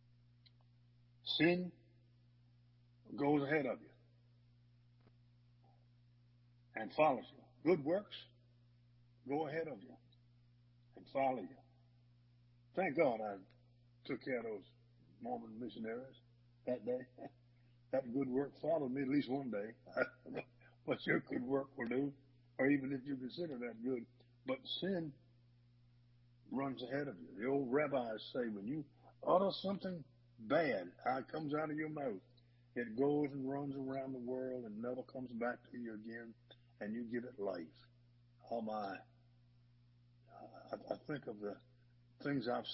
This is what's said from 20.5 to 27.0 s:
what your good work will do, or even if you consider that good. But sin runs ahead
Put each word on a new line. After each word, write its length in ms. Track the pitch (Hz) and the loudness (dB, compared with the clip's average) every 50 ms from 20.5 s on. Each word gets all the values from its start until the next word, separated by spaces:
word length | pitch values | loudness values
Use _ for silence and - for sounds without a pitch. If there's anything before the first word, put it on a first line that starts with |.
| - - - - - - - | -12 -20 -20 -20 -20 -8 -4
what 140 | - - - - | -2 -2 0 2
your 140 | 175 - - | 2 2 2
good 220 | - - - - 123 | 2 0 -2 -2 0
work 260 | 123 135 135 135 - - - | 2 0 0 0 -2 -4 -6
will 100 | 120 113 | -4 -2
do, 240 | 120 127 143 143 139 - - - - - - - - - | 0 0 0 0 -2 -6 -14 -20 -20 -20 -20 -8 0 4
or 80 | 131 | 6
even 260 | 139 143 143 135 135 139 | 6 6 6 4 0 -2
if 80 | 135 123 | -2 -2
you 100 | 143 139 | -4 -4
consider 400 | 131 127 123 - - 175 165 139 120 | -4 -4 -6 -4 -4 -4 -4 -2 -4
that 240 | 120 120 110 110 113 | -4 -6 -6 -4 -2
good. 220 | 127 131 120 113 - - - - - - - - | 0 0 -2 -2 -6 -14 -20 -20 -20 -20 -10 -6
But 120 | - 131 131 - - - - - | -4 -4 -4 -4 -4 -4 -2 0
sin 280 | 185 196 175 165 151 143 - - - - - - - - - - - - - - - - - - - - - - - - - - - | 0 0 0 0 -2 -6 -10 -16 -20 -20 -20 -20 -20 -20 -20 -20 -20 -20 -20 -20 -20 -20 -20 -20 -20 -20 -20 -20 -20 -20 -20 -12 -6
runs 320 | - 123 139 139 127 113 123 | -2 -2 0 -2 -2 -4 -4
ahead 260 | 117 131 143 | -2 -2 -2